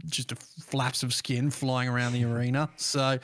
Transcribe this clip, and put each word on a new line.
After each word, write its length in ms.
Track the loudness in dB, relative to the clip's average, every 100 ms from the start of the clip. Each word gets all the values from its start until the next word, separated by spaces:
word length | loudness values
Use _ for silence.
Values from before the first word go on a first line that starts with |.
| -6
just 260 | -6 -6
a 40 | -8
flaps 680 | -12 -20 -4 -2 0 -2
of 100 | -2
skin 360 | -2 0 0 0
flying 400 | 0 0 2 2
around 240 | 2 2
the 100 | 2
arena. 460 | 2 2 2 2 0 -2
So, 400 | -2 2 2 0